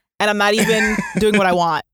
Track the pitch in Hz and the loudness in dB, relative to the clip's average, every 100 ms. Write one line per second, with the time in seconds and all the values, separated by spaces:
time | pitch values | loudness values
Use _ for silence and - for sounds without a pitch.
0 | _ _ 208 208 208 220 220 220 214 214 | _ _ -2 0 0 2 0 0 0 -4
1 | - 180 214 208 190 175 170 151 - | -6 -2 0 2 2 0 0 -4 -6